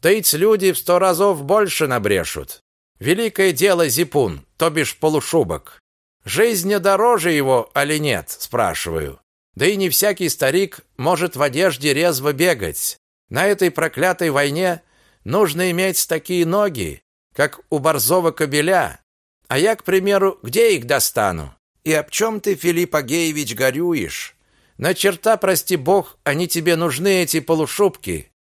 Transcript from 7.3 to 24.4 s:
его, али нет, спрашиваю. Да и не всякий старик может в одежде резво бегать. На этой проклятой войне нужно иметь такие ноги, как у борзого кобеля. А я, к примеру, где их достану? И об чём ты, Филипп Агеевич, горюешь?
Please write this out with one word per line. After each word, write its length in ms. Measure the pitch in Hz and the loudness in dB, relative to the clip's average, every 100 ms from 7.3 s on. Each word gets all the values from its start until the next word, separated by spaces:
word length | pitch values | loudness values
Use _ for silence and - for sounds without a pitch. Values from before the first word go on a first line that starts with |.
его, 380 | 151 135 131 110 - | 0 2 2 0 -2
али 240 | 143 151 | 0 0
нет, 300 | 147 104 - | 0 -2 -4
спрашиваю. 880 | - - 117 101 80 - 80 73 67 _ _ _ | -12 -6 -2 0 -2 -4 -4 -6 -10 _ _ _
Да 140 | - 151 | -2 -2
и 80 | 202 | 0
не 140 | 185 | -2
всякий 400 | 135 208 190 175 | 0 0 0 -4
старик 500 | - 135 160 196 - _ - | 0 0 0 -2 -6 _ -4
может 380 | 139 170 175 131 | -2 0 -2 -2
в 60 | |
одежде 500 | 143 127 185 127 147 | -2 2 0 0 0
резво 400 | 139 170 139 143 | 2 2 0 -2
бегать. 640 | 135 175 143 90 - - - _ _ _ | 0 0 0 -4 -6 -8 -8 _ _ _
На 160 | 110 190 | -2 0
этой 240 | 202 180 | 2 0
проклятой 640 | - 156 - 180 180 165 | 0 -4 -2 -2 0 0
войне 500 | 139 143 147 185 170 _ _ _ _ | 0 0 0 -2 -2 _ _ _ _
нужно 460 | - 170 196 151 185 | -4 0 0 0 -2
иметь 380 | 175 190 180 - | 0 0 -2 -2
такие 400 | 160 - 180 165 | -4 -2 0 0
ноги, 540 | 190 208 139 87 67 _ _ _ - | 2 0 -2 -8 -8 _ _ _ -2
как 240 | 147 - - | -2 -2 -6
у 80 | 156 | -2
борзого 540 | 143 147 107 180 170 | 0 0 2 2 2
кобеля. 680 | - 151 147 151 185 120 - _ _ _ _ _ | -2 -2 0 2 2 0 -8 _ _ _ _ _
А 120 | 131 | 0
я, 160 | 190 220 | 0 0
к 80 | |
примеру, 560 | - 190 190 196 190 185 | 0 0 2 2 2 -2
где 340 | 117 156 233 175 | -6 2 2 2
их 120 | 120 | 0
достану? 680 | 139 - - 104 85 71 - _ _ | 0 0 0 0 -2 -8 -16 _ _
И 100 | 156 | -2
об 160 | 156 147 | -2 -2
чём 300 | - 220 214 | -4 -4 -2
ты, 160 | 202 185 | -4 -2
Филипп 400 | 170 170 175 156 | -2 -2 0 -2
Агеевич, 580 | 127 160 165 151 135 | -2 -2 -2 -2 -6
горюешь? 840 | 110 131 131 175 160 85 - - _ | -2 -2 0 -2 -2 -4 -8 -12 _